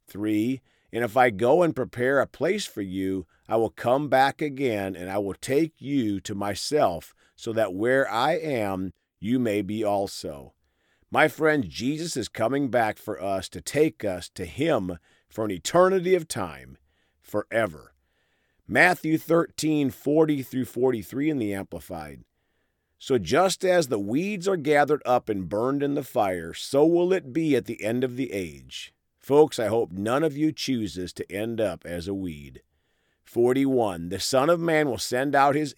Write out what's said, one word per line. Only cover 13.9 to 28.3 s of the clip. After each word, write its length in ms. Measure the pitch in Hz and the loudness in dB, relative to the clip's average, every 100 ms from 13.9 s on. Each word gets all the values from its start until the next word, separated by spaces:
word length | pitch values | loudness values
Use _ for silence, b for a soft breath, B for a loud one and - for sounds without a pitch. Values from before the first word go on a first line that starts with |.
| - | 0
us 260 | 104 90 - | -6 -6 -8
to 160 | - 80 | -12 -12
him 520 | - 160 135 90 85 - _ _ | -4 0 0 -2 -6 -12 _ _
for 180 | - 110 | -6 -4
an 60 | |
eternity 640 | 90 - 170 185 190 175 180 | -4 0 4 4 4 2 0
of 120 | 160 | 0
time, 500 | 127 90 69 65 67 _ _ _ _ | -6 -8 -10 -18 -20 _ _ _ _
forever. 720 | - 107 - 110 107 76 - _ _ _ _ _ _ _ - | -8 -6 -2 0 -2 -4 -18 _ _ _ _ _ _ _ -2
Matthew 500 | 107 175 175 156 156 | 4 4 4 0 0
thirteen 720 | - 165 165 - 156 151 139 | 2 2 2 -2 -2 0 0
forty 540 | - - 151 156 147 | -2 0 4 4 2
through 220 | 127 127 123 | -4 -4 -4
forty-three 680 | - 131 120 95 123 147 | 0 0 0 -4 -4 -2
in 80 | 147 | 0
the 120 | 107 | -2
Amplified. 720 | 98 98 78 - 85 76 69 - _ _ _ _ _ _ _ | -4 -8 -12 -10 -12 -12 -16 -20 _ _ _ _ _ _ _
"So 180 | - 127 | -2 -2
just 480 | 82 135 185 - 185 | 2 2 2 2 2
as 220 | 180 143 | 2 2
the 100 | 113 | -2
weeds 500 | 101 127 190 208 180 | -2 -2 -2 -4 -2
are 100 | 190 | -2
gathered 440 | 143 147 143 147 | 2 2 4 0
up 260 | - 123 - | 2 0 0
and 200 | 101 90 | -4 -2
burned 320 | 101 123 143 | -2 0 0
in 140 | 143 143 | -2 -4
the 80 | |
fire, 500 | 131 127 101 90 82 | -4 0 0 -2 -6
so 320 | 82 - 135 156 | -10 -2 4 6
will 260 | 170 175 | 4 2
it 220 | 185 139 | 0 -2
be 220 | 127 160 131 | -2 2 2
at 100 | 110 | 0
the 180 | 117 | -4
end 200 | 104 120 | -4 -2
of 120 | 131 123 | -2 -4
the 160 | 135 | -6